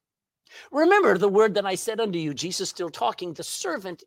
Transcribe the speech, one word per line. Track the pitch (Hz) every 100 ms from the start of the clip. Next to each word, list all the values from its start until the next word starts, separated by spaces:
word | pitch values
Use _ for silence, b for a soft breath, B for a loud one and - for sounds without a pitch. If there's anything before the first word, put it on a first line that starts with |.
| _ _ _ _ _ B B
"Remember | 285 330 403 294 190
the | 202
word | 196 220
that | 202 196
I | 190
said | - 214
unto | 226 170
you," | 156
Jesus | 135 180 180 185
still | - 175
talking, | - - - 180
"the | 151
servant | - - - - 185 175